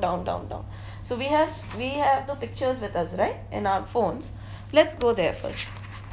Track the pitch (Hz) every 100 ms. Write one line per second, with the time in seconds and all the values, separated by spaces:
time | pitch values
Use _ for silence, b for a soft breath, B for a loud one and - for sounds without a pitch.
0 | 185 175 180 87 - - - B B B
1 | - 240 277 302 311 - - 208 254 285
2 | 277 269 262 277 226 - 262 254 202 175
3 | 165 185 233 - - 208 202 190 - 247
4 | 190 247 - B B B B 285 320 -
5 | 240 226 160 - - - - - - -
6 | -